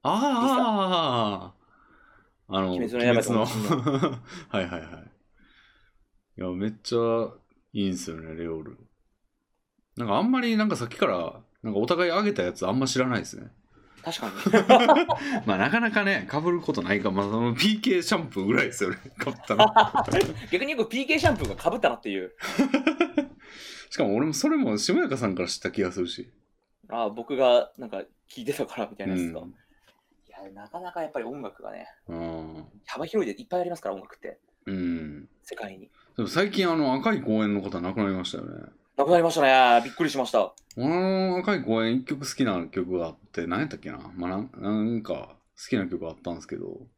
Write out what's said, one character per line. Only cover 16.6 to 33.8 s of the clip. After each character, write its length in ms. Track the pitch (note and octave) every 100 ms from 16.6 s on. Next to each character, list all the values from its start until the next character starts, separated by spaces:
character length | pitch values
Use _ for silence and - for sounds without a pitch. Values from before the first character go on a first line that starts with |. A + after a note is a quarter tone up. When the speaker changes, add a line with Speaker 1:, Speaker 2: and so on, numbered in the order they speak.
| -
Speaker 1:
と 80 | G#2
な 120 | F2
い 60 | G2+
か。 100 | G2+
ま 140 | F#2+
あ 20 | G2+
そ 120 | A2+
の 140 | A#2+
ピ 220 | A#2 G#3 G#3+
ー 60 |
ケ 180 | B3+ F3+
ー 20 |
シ 120 | D#3+
ャ 40 | E3+
ン 100 | D3+
プ 140 | -
ー 40 | F#2+
ぐ 60 |
ら 120 | A#2
い 20 | -
で 80 |
す 100 | -
よ 60 | F#2+
ね、 80 | - - -
被 60 | -
っ 40 | - -
た 80 | G#2
の。 100 | G#3+ A3 - -
Speaker 2:
<laughs> 480 | - F#3 - - -
逆 140 | F3+ C#4
に 80 |
よ 40 | D4
く 100 | A3
ピ 140 | A#3+
ー 40 | C4+
ケ 80 | D#4
ー 40 |
シ 60 | E4+
ャ 60 |
ン 60 | A3+
プ 80 | B2
ー 100 | F#2+
が 160 | E3+
被 60 | A#3
っ 20 |
た 80 | E3
な 60 | A#2+
っ 60 |
て 80 | -
い 160 | F#2+ F#2
う。 80 | - - - C4 C#4+ C#4 D#4 E4
Speaker 1:
<laughs> 760 | - C#4 - - - - - -
し 60 | -
か 80 |
も 120 | A#2+ G#2
俺 100 | D#3
も 80 |
そ 160 | D3+ D4+
れ 80 | D#4
も 200 | B3 G#2
下 220 | B2+ A#3
中 160 | E4+ A#2+
さ 120 | A2+
ん 80 | F2+
か 80 |
ら 40 | F2
知 120 | -
っ 20 |
た 100 | F#2
気 120 | G2
が 100 | F#2+
す 80 | F#2+
る 60 | F2
し。 260 | - - _ _ _ _ _ _
Speaker 2:
あ、 200 | A#2 A2
僕 280 | A2+ A#2 C3+
が 340 | B2+ B2 - -
な 100 | A#2
ん 20 |
か 140 | G2 - _ _
聞 120 | -
い 40 | A#2+
て 60 |
た 140 | C#3+ -
か 160 | -
ら 60 | G#2
み 100 | G#2+
た 80 | G2
い 20 |
な 60 |
や 60 | F#2
つ 120 | E2+
か。 80 | D#2+
Speaker 1:
う 60 | -
ん。 40 |
Speaker 2:
い 20 | - _ _ _ _ _ _ _
や、 220 | - G2
な 160 | G2 G#2
か 140 | E3+
な 100 | F3+
か 100 | F3
や 60 | D#3
っ 40 |
ぱ 80 | D3
り 60 | A2+
音 160 | C#3+
楽 220 | A2 -
が 80 | G2+
ね、 160 | G2 - - -
Speaker 1:
う 60 | E2
ん。 500 | E2 D#2+ D#2+ D#2+ D#2 - -
Speaker 2:
幅 200 | - D#3+
広 200 | G#3+ C3+
い 80 |
で 60 | -
い 40 | -
っ 20 |
ぱ 120 | F3+
い 20 |
あ 20 |
り 60 | F3
ま 80 |
す 40 | E3+